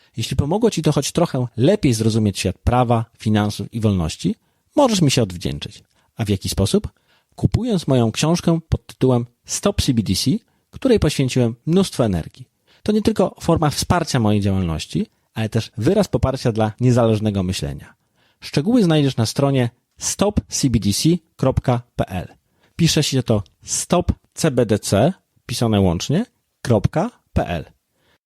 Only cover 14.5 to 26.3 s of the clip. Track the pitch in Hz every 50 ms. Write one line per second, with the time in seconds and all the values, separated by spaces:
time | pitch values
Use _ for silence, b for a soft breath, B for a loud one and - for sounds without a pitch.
14.5 | 95 95 92 85 80 76 - - - - 214 - _ _ _ _ - - 110 110
15.5 | - 110 - - - 113 107 151 196 214 190 - - 127 - 131 131 131 - 127
16.5 | 107 110 107 107 - - 120 127 120 127 117 113 110 104 110 110 98 98 92 92
17.5 | 95 - - 71 69 71 - - - _ _ _ _ _ _ _ _ _ - -
18.5 | - 151 143 202 247 254 196 165 156 151 143 135 - - 117 - - - 139 139
19.5 | 139 131 120 117 _ _ _ _ _ - - - - - 196 208 208 - - -
20.5 | - - - 135 113 117 98 101 98 - - 156 175 175 _ _ _ - - 131
21.5 | 127 - - - 120 117 - _ - - - - 92 90 - - - _ _ _
22.5 | _ _ _ _ _ - 170 160 - 160 143 - 139 131 120 - 113 107 - _
23.5 | _ _ - - - - - - - 180 180 - - _ _ _ - - - 160
24.5 | 127 127 120 104 110 98 - - - 95 120 170 190 _ _ _ _ _ _ -
25.5 | 123 - 123 113 107 101 98 90 82 87 - - 131 185 247 -